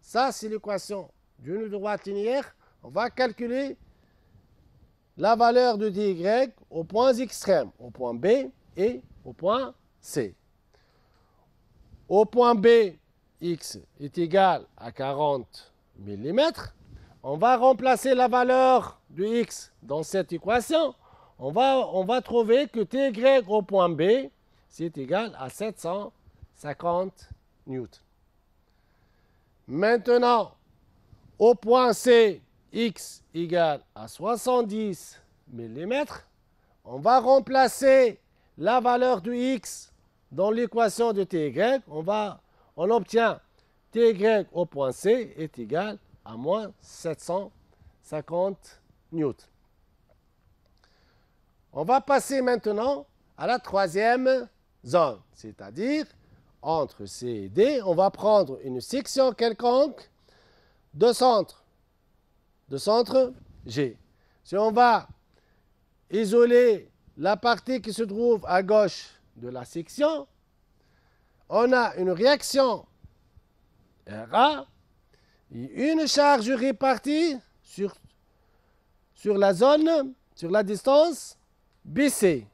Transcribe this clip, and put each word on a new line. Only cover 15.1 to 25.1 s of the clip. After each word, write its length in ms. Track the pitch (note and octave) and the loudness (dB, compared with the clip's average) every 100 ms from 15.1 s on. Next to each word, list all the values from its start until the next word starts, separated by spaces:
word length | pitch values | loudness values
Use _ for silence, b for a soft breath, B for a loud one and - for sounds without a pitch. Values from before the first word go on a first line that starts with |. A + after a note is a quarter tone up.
| C#3 D3 C#3 A2+ - - _ _ - | -2 -2 -2 -6 -20 -20 _ _ -20
millimètres. 760 | G2 G2+ B2 G#3 D#4 D#4+ - _ - b b b | -14 -10 -4 0 0 -2 -16 _ -20 b b b
On 140 | B2+ D3+ | -10 0
va 200 | A3+ B3+ | 2 4
remplacer 580 | B3+ B3 B3+ B3 C4 B3 | 4 4 2 0 2 2
la 120 | B3 | 2
valeur 720 | B3 B3 B3+ C4 B3+ - - _ | 2 2 4 4 4 0 -14 _
de 160 | C#3+ G3+ | -6 -2
X 480 | A#3 A3+ - - _ | -2 -2 -6 -20 _
dans 180 | - D3 | -10 -8
cette 300 | D#3 G3 F3+ | -4 -4 -4
équation. 640 | E3+ F#3 A#3+ A3 E4 D4+ - b b b b | -6 -2 -2 0 0 0 -6 b b b b
On 140 | C3 | -6
va, 360 | E3+ C4+ C4+ G#3 | 0 2 2 0
on 140 | F3+ F#3 | -4 -2
va 160 | B3+ | -2
trouver 460 | - A#3+ A3 A#3+ C#4+ | -2 -2 2 2 2
que 120 | A#3+ | -4
T 300 | F#3+ B3+ C#4 | -4 -2 -2
Y 340 | G#3+ B3+ C4+ F#3 | 2 4 4 2
au 140 | G#3+ | -2
point 280 | F#3+ G3 F3 | 0 2 2
B, 400 | D#3 E3+ B3 C4+ _ _ _ _ | 2 2 2 -2 _ _ _ _
c'est 280 | - E3 D#3+ | -12 -12 -10
égal 380 | C3 | -6